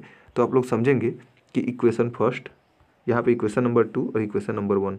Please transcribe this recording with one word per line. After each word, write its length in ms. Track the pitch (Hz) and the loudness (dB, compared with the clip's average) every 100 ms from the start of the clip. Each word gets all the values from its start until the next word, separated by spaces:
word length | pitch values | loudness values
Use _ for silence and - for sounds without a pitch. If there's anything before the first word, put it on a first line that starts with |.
| - - _ - | -8 -20 _ -2
तो 60 | |
आप 120 | 120 | 2
लोग 120 | 127 127 | 2 0
समझेंगे 440 | 113 120 131 117 - - _ _ | 0 2 2 0 -6 -14 _ _
कि 60 | 131 | -4
इक्वेशन 480 | - - 120 110 120 | -4 2 2 2 -2
फर्स्ट, 380 | 120 110 120 - _ _ _ _ _ - | 0 -2 -2 -10 _ _ _ _ _ -2
यहाँ 160 | 120 | 0
पे 100 | 120 | 2
इक्वेशन 320 | 117 107 104 | 2 0 0
नंबर 200 | 123 120 | 2 2
टू 260 | 110 123 - | 2 0 -2
और 80 | 110 | -2
इक्वेशन 320 | 107 104 101 | -2 -4 -4
नंबर 220 | 107 101 101 | -4 0 0
वन 220 | 95 | 0